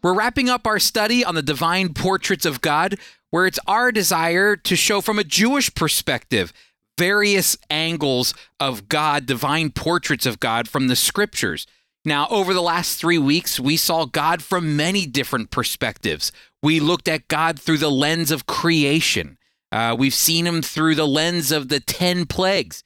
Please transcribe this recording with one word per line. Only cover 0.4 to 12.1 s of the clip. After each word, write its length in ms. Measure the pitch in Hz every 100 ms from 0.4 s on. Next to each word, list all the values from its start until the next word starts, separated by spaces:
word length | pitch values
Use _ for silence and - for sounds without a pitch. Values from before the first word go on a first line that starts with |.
| 247
up 160 | 247 226
our 120 | 208
study 460 | - 220 214 240
on 100 | 233
the 80 | 165
divine 520 | 143 143 165 180 190
portraits 500 | 147 185 190 - 190
of 160 | 165 131
God, 380 | 160 147 185 196 - _ _
where 160 | 165 185
it's 140 | - -
our 240 | 214 247
desire 680 | 220 175 170 165 175 202 202
to 200 | - 175
show 240 | - 202
from 180 | 202 208
a 60 |
Jewish 500 | 160 175 220 277 240
perspective 800 | - 156 - - 127 - 113 87 - _ _ _ -
various 580 | 175 208 208 196 - - _
angles 640 | 151 160 165 147 127 123 - - _
of 300 | 139 117 104
God, 340 | 151 151 147
divine 460 | 127 123 139 151 156
portraits 560 | - 156 170 - 135 131
of 120 | 110
God 300 | 120 113 117
from 200 | 143 131
the 80 | 123
scriptures. 720 | - - 208 - 95 78 - _ _ _
Now, 220 | 156